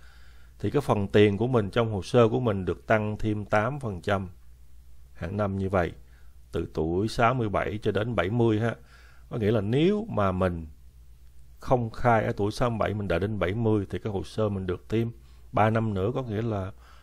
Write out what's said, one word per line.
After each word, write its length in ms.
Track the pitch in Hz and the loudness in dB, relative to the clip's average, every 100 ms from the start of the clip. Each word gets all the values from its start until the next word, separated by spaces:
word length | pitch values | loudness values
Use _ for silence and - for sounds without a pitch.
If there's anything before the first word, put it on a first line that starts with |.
| - - - - - - | -20 -20 -20 -20 -20 -6
thì 100 | 101 | -2
cái 100 | 143 | 0
phần 260 | 135 110 101 | 2 0 4
tiền 300 | 107 104 101 | 6 6 6
của 100 | 120 | 2
mình 220 | 127 98 | 2 2
trong 220 | 120 113 | 0 0
hồ 100 | 101 | -2
sơ 280 | - 123 113 | 2 6 6
của 100 | 127 | 4
mình 260 | 123 98 92 | 0 0 -2
được 220 | 85 - | -4 0
tăng 300 | 110 107 104 | 0 0 -2
thêm 280 | 110 107 98 | -2 -2 0
tám 340 | 107 113 143 | 0 0 -4
phần 220 | 123 90 | -8 -6
trăm 280 | 101 98 92 - - - - - - - - | -2 -2 -2 -12 -20 -20 -20 -20 -18 -18 -18
hàng 240 | - 85 101 | -12 -6 -2
năm 200 | 101 98 | -2 -2
như 120 | 95 | 0
vậy, 220 | 95 85 - - - - - - | 0 0 -4 -18 -20 -20 -20 -10
từ 160 | 82 85 | -6 -4
tuổi 340 | - 80 90 110 | -2 0 0 0
sáu 260 | - 117 | 2 2
mươi 160 | 131 110 | 2 0
bảy 300 | 87 - 101 | 0 -2 -2
cho 100 | 110 | -2
đến 240 | 101 120 104 | 0 0 -2
bảy 140 | 90 | 0
mươi 300 | 120 117 107 | 2 4 4
ha. 160 | 117 - - - - - - | 0 -4 -12 -20 -20 -20 -10
Có 80 | 135 | -2
nghĩa 140 | 101 | 2
là 100 | 113 | 2
nếu 440 | 98 127 170 208 220 | 2 2 2 2 -2
mà 220 | 110 98 | 0 0
mình 360 | 92 92 85 76 - - - - - - - - - | 2 0 0 -8 -16 -20 -20 -20 -20 -20 -20 -20 -14
không 300 | - 127 113 | 0 0 0
khai 360 | - 123 113 113 | 0 2 4 2
ở 60 | |
tuổi 200 | 113 101 | -2 -2
sáu 180 | - 123 | 0 -2
mươi 100 | 110 | 0
bảy, 140 | 90 | -2
mình 140 | 104 101 | -2 -2
đợi 120 | 85 | 0
đến 200 | 101 107 | 0 -2
bảy 140 | 90 | -2
mươi 320 | 107 113 107 95 | 0 2 2 0
thì 100 | 90 | -6
cái 140 | 113 | -6
hồ 100 | 95 | -6
sơ 260 | 90 - 107 | -6 -2 -2
mình 180 | 98 92 | -2 -4
được 220 | 87 - | -6 -2
thêm 220 | 110 117 117 - - - | -2 -2 -6 -20 -20 -6
ba 180 | - 107 | 2 4
năm 240 | 113 110 | 4 0
nữa, 180 | 98 98 123 | 0 -2 -2
có 80 | |
nghĩa 180 | 123 104 | -4 -4
là 300 | 117 101 95 - - - | -4 -4 -6 -12 -20 -20